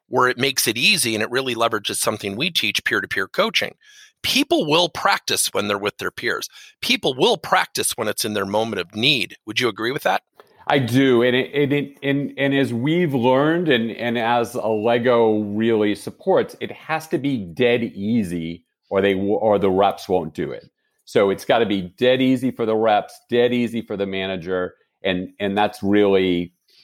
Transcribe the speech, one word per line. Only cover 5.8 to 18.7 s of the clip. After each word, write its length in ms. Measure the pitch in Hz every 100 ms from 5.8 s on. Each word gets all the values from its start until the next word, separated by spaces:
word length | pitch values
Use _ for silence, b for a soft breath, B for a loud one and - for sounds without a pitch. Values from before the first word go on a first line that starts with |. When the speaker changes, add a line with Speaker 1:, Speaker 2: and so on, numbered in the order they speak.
| 101 -
Speaker 1:
their 120 | 90
peers. 380 | - 117 73 - B B B
People 320 | - 247 156
will 240 | 127 214 196
practice 580 | - 185 - - - -
when 120 | 107
it's 160 | -
in 100 | 110
their 100 | 104
moment 360 | 98 107 113 98
of 140 | 85
need. 420 | 107 135 135 90 - 107
Would 140 | 110
you 80 | 120
agree 240 | 101 113
with 100 | 147
that? 200 | 185 196 _ _ B B B
Speaker 2:
I 120 | 143
do. 420 | 117 127 135 117
And 120 | 123
it, 200 | 123 -
and 180 | 143 143
it, 260 | 143 139 -
and, 320 | 139 139 135 -
and 180 | 139
as 200 | 139 120
we've 400 | 117 139 170 170
learned 540 | 131 127 131 151 170 160
and, 240 | 120 113
and 260 | - 117 120
as 360 | 113 120 110
Allego 1000 | 123 110 110 113 123 123 117 113 107 104 104
really 380 | 113 110 107
supports, 600 | 98 - - 190 151 107 -
it 120 | 123
has 360 | - - 156 -
to 100 | 160
be 200 | 139 127
dead 440 | 90 - 120 120
easy 800 | 113 98 104 117 90 87 82 82 _